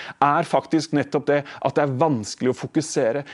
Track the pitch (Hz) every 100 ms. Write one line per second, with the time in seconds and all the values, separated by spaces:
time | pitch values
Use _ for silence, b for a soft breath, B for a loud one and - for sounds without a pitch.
0 | B - 143 156 165 135 - 160 - 147
1 | 143 151 143 143 - - 143 156 147 127
2 | 160 120 107 - 127 123 139 165 143 151
3 | 113 139 139